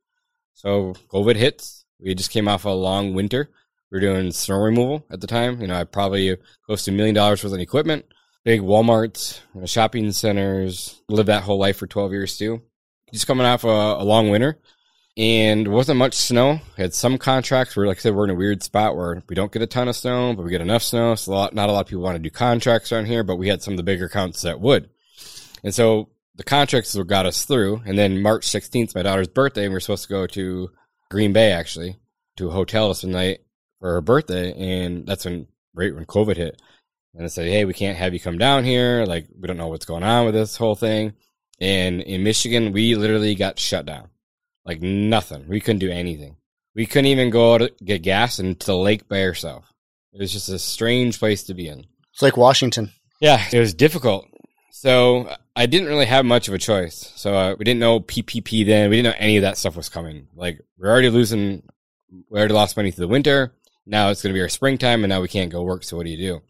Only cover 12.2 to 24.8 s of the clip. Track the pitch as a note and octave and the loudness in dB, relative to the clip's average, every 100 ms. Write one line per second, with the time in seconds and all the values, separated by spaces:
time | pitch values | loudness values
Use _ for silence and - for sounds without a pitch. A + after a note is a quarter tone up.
12.2 | F#2+ - G#2+ A#2 - _ _ _ _ A2 | -6 -6 -6 -6 -12 _ _ _ _ -6
13.2 | - C3 B2 B2 A#2 G#2+ G#2+ - G2+ A2 | 0 2 4 2 2 2 2 0 4 4
14.2 | G#2+ G#2 C#3 D#3 _ _ _ _ _ - | 4 4 2 -4 _ _ _ _ _ -2
15.2 | A2+ A2+ A2 G#2+ G#2 A2 C3+ B2+ B2+ - | 2 4 4 2 2 0 2 2 2 0
16.2 | - A#2+ C3+ D#3 - - F2+ - B2 C3 | 0 2 2 0 -6 -6 -6 -2 0 0
17.2 | C3+ C3 - C3 B2+ G2+ G2+ F#2 A2 G2+ | 0 0 0 0 0 -2 -2 0 0 0
18.2 | G2+ F2+ G2+ G2+ - G2+ G#2+ D2+ F2 E2+ | 0 0 -2 -2 -2 0 0 -2 -6 -6
19.2 | - F2+ G#2 A2 A2+ B2 B2 A#2+ B2+ B2 | -8 -6 -4 -4 -4 -4 -4 -4 -4 -2
20.2 | B2 G2+ E2+ F2 E2+ A2+ - A#2+ A#2 A2 | -2 -4 -4 -4 0 0 0 0 0 0
21.2 | - G2 G2 G#2+ G#2 G2+ F#2 F#2+ F#2 E2+ | -2 -2 -2 0 0 0 -2 -4 -6 -6
22.2 | D#2+ - A#2+ A#2+ B2 A#2 - A2+ G#2+ A#2 | -8 -2 0 0 2 0 0 -6 -2 -4
23.2 | F#2+ F2+ F#2+ F#2+ G2+ F#2 F2 F2+ F2+ G2+ | -2 -2 -2 -2 -4 -6 -4 -4 -4 -4
24.2 | F#2 - E2+ D#2+ A#2 A#2+ | -6 -6 -8 -2 2 0